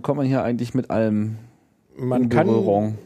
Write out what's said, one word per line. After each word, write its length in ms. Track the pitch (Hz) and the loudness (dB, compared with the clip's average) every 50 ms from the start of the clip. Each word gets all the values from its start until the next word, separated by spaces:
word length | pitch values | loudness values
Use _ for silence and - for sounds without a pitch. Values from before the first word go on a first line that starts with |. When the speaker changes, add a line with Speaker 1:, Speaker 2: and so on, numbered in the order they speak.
Speaker 1:
kommt 180 | - - 139 147 | -2 -2 -2 0
man 80 | 139 | 0
hier 160 | 127 135 131 - | 0 0 0 0
eigentlich 320 | 117 123 117 120 117 - | 0 -2 -2 -4 -2 -2
mit 160 | 123 120 - | -4 -2 0
allem 460 | 80 110 113 110 107 107 107 110 110 110 - - - _ _ _ _ _ _ _ _ | 0 0 2 2 2 0 -2 -2 -6 -8 -12 -18 -20 _ _ _ _ _ _ _ _
Speaker 2:
Man 280 | - 131 127 127 123 123 | -8 -4 -2 0 0 0
Speaker 1:
in 40 | 117 | 2
Speaker 2:
kann, 160 | 120 135 170 | 4 4 4
Speaker 1:
Berührung? 500 | 202 214 - 98 104 101 104 107 110 107 107 - | 4 2 2 2 2 2 2 0 -2 -4 -8 -10